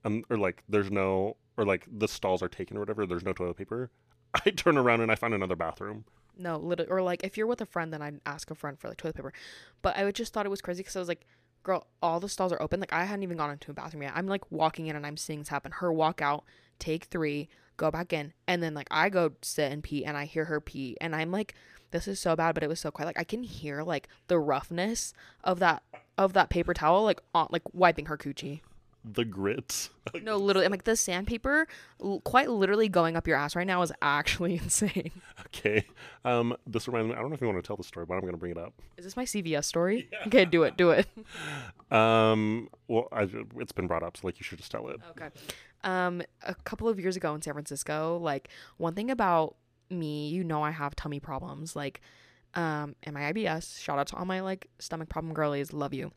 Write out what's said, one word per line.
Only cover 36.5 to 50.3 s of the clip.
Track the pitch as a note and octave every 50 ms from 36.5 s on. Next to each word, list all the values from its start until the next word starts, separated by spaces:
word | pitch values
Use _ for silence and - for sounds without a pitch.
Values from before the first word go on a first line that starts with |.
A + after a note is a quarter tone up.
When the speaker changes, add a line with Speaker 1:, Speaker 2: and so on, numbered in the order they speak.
| B2 - _
Speaker 1:
this | - G#2+ A2+ - -
reminds | B2 A#2 A2 A2
me, | A#2+
I | -
don't | A2+ C#3
know | D#3
if | C3
you | C3
wanna | A2+ G2 F2+
tell | E2+ - G#2
the | G2 F2+
story, | - - F2+ E2+
but | D#2+ F2+
I'm | F#2
gonna | F#2+ F2+ F2
bring | E2 E2+ F2
it | E2+ E2+
up. | E2+ - _ - - - _
Speaker 2:
Is | - F3
this | F#3+ -
my | B3 B3+
C | B3 - G#3
V | F3+ E3 D#3
S | C#3+ C#3+
story? | - - E3 E3+ F#3 G#3 B3 - -
Speaker 1:
Yeah. | - D#5+ - G#3+
Speaker 2:
Okay, | G#3+ C4 F#3
do | F3 D#3+ E3
it, | D#3+ - -
do | - F3+ E3+
it. | D#3 A#2+ G3 - _ A3 A3 - - - - D3+ D3 C#3 B2+ F#2+ - _ - _
Speaker 1:
Um, | - A2 A2 A2+ A2+ A2+ A2 A2 A2 A2 G#2+ G#2+ A2 A#2 A2+ - - _ _ -
well, | A#2 A2+ - -
I, | - A2+ G#2 F#2 A2+ A2+ A2 G#2+ -
it's | - A#2+ F#2+
been | - - F#2 E2+
brought | F2 E2
up, | E2 E2+ _
so, | - -
like, | F#2 - -
you | -
should | - - E2+
just | - -
tell | - - A1+ B1
it. | C#2 - - E3+
Speaker 2:
Okay. | E3 - D#3+ D3+ _ - - - - - - - _ _ -
Um, | G3 F#3 F#3 F3+ F3+ F3+ F3 - - _ _
a | - - F3+
couple | - - - - - A3 A#3
of | A3+ G3
years | F3 F#3+ F3+
ago | F#3 - D#3+ D3+
in | D3+
San | - D3+
Francisco, | C#3+ D3 D3 - D3 C#3 - - D3+ D3+ D#3 E3 E3+
like, | F3 E3+ D#3 C#3 C#3 _ - - - - - _
one | _ E3 E3 E3
thing | G3+ G#3+ B3
about | C4+ A#3+ G#3+ F#3 F3 E3 D#3 - - _ _ _ _ _ _ _
me, | F#3 F3 D#3+ D3+ D3+ D3+ D3
you | D3+